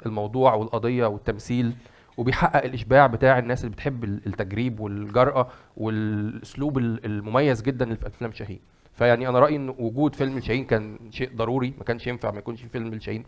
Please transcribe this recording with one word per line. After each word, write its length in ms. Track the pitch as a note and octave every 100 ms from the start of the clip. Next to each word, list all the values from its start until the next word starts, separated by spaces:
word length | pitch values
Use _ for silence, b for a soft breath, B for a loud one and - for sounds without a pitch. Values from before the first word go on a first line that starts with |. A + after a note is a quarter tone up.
| A2+
الموضوع 480 | G#2+ G#2 B2 C3
والقضية 520 | A2 A2 A#2 A#2 B2 A2+
والتمثيل، 680 | G#2 - G#2 - A#2+ A#2 A#2+ b b b -
وبيحقق 480 | A#2+ C3 F3 D3
الإشباع 420 | C3 B2+ A2 C3 C#3
بتاع 320 | A#2 C3 C3
الناس 220 | A#2+ B2+
اللي 80 | A#2+
بتحب 320 | G2+ C#3+ B2+
ال-، 220 | A2 G2+ G#2
التجريب 540 | F#2+ F#2+ G2+ B2 G#2+
والجرأة 680 | G#2+ G2+ G#2 A2 C3 C#3 B2 B B -
والأسلوب 1000 | A2 A2 G#2+ G#2 G#2 A2+ - - C#3+ C3
ال-، 260 | A#2 A2
المميز 580 | A2 G#2 G#2+ A#2+ D3 A#2
جدا 220 | A#2 B2+
اللي 120 | A#2+ A2
في 100 | G#2+
أفلام 260 | - A#2
شاهين. 280 | - G2+ F#2 - b b
فيعني 360 | - A#2+ A#2+ B2+
أنا 100 | B2
رأيي 180 | D3 D3
إن 120 | C3
وجود 460 | B2 A#2 A#2+ D3
فيلم 240 | - C3+ C3+
لشاهين 260 | A2 B2+
كان 340 | C3 A2+ G#2+ G#2+ A2+
شيء 200 | - B2 A2
ضروري، 380 | A2+ C3 B2+ C#3
ما 60 |
كانش 220 | - A#2 B2
ينفع 240 | B2 A2
ما 80 | G2+
يكونش 240 | A#2 A#2
فيلم 320 | A#2+ B2+ A2+
لشاهين، 300 | A2 G#2 A2